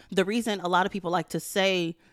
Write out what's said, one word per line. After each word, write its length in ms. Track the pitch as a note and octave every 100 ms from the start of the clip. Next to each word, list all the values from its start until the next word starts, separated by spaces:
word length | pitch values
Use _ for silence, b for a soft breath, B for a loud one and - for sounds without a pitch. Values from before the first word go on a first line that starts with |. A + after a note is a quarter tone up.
| b
the 140 | F#3+ F#3
reason 340 | A#3 A3+ G3+
a 80 | F3
lot 180 | F3+ G3
of 60 |
people 180 | G3 F3
like 200 | F3 -
to 100 | E3
say 560 | - G3+ F#3+ F#3 E3 - _